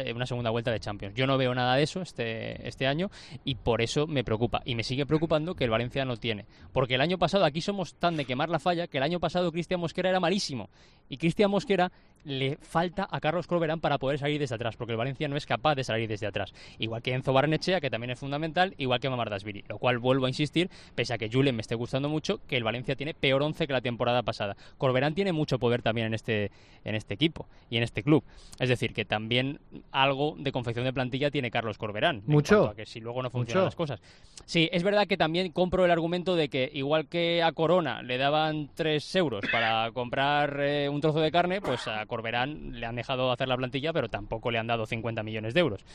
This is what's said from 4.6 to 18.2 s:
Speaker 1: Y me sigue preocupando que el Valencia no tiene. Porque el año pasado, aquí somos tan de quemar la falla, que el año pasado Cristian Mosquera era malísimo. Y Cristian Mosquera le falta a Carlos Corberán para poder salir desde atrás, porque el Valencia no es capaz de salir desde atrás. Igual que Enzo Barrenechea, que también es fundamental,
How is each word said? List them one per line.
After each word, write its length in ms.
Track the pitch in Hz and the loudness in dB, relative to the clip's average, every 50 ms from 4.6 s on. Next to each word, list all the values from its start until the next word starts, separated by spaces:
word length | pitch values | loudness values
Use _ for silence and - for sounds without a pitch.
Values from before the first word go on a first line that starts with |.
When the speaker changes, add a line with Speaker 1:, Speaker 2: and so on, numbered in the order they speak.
| - | -4
Speaker 1:
Y 120 | - 120 | -4 -4
me 80 | 113 - | -4 -4
sigue 220 | - 127 135 143 | -2 -2 -2 0
preocupando 500 | - 151 156 165 156 165 151 156 175 185 | 2 2 2 2 2 0 0 0 -4 -2
que 100 | - 135 | -2 0
el 40 | 117 | 2
Valencia 360 | 110 113 120 127 - 139 135 | 2 0 0 -2 -2 -2 -2
no 100 | 127 120 | -2 -4
tiene. 280 | 104 - 117 107 101 - - - - - - | -4 -2 -4 -4 -4 -6 -14 -20 -20 -20 -2
Porque 240 | - 127 135 110 131 | 0 0 2 2 2
el 60 | 127 | 2
año 160 | 143 170 185 | 4 2 2
pasado, 260 | 175 180 147 190 202 175 | 2 2 2 4 4 4
aquí 180 | 151 139 170 | 4 2 0
somos 340 | - 202 202 196 175 - - | -2 -2 -4 -4 -6 -8 -4
tan 200 | - - 175 165 | -2 0 0 0
de 100 | 151 135 | 0 -2
quemar 240 | 127 123 131 160 160 | -2 -2 -2 0 0
la 100 | 170 156 | 0 0
falla, 280 | - 180 180 165 175 | 2 2 2 2 -2
que 100 | - - | -2 0
el 60 | 135 131 | 0 0
año 160 | 156 175 175 | 2 0 0
pasado 320 | 175 156 - 180 180 170 | -2 0 0 0 0 0
Cristian 280 | 151 175 160 - 180 175 | 0 -2 -2 -2 -2 -2
Mosquera 300 | 170 156 - 185 175 185 | -2 -4 -2 0 0 2
era 100 | 185 185 | 2 2
malísimo. 500 | 175 165 196 202 - - 139 117 95 - _ - - - - _ _ - | 2 2 2 0 -2 -4 -6 -6 -8 -10 _ -20 -20 -20 -20 _ _ -14
Y 80 | 139 | -6
Cristian 340 | 127 160 170 - - 208 196 | 0 0 2 4 4 4 4
Mosquera 400 | 202 196 - - 196 175 180 180 - - - _ _ - - | 4 2 2 2 2 2 2 0 -2 -10 -20 _ _ -18 -10
le 340 | 151 139 131 135 131 147 - | -8 -4 -2 -2 -2 -2 -6
falta 460 | - - - 165 175 180 160 196 - - | -10 -2 0 0 0 0 -2 -4 -4 -4
a 100 | 160 151 | -4 -2
Carlos 260 | - 151 165 180 156 | 0 0 0 0 -2
Corberán 320 | - 175 170 165 151 160 165 | 0 0 0 2 0 0 0
para 180 | - 151 143 | 0 0 0
poder 220 | 135 135 131 147 139 | 2 0 -2 -2 0
salir 200 | 139 151 147 143 | 0 -2 0 0
desde 160 | 147 - 120 | -2 -4 -4
atrás, 200 | 110 117 113 104 | -4 -4 -6 -4
porque 160 | - 117 110 | -6 -6 -4
el 60 | 117 | -2
Valencia 300 | 110 120 135 135 - 151 143 | -2 -2 -4 -2 -4 -4 -2
no 80 | 143 | -2
es 80 | 147 - | -4 -2
capaz 300 | - 127 113 110 151 151 | -2 -2 0 2 2 2
de 80 | 131 127 | 2 0
salir 260 | - 113 113 117 107 | 0 0 -2 0 -2
desde 180 | 110 95 110 | -4 -4 -4
atrás. 260 | 101 - 101 95 - - - - - - | -4 -2 -4 -4 -4 -8 -16 -20 -18 -8
Igual 240 | - - 110 113 113 | -6 -6 -4 -4 -4
que 120 | - 127 127 | -2 -2 -2
Enzo 180 | 131 - 139 | 0 0 4
Barrenechea, 480 | 131 131 139 151 156 156 - 180 185 180 | 4 4 4 4 2 0 2 0 0 0
que 100 | 147 127 | 0 -2
también 220 | 117 113 120 123 | -4 -4 -4 -6
es 80 | 123 | -8
fundamental, 540 | - | -6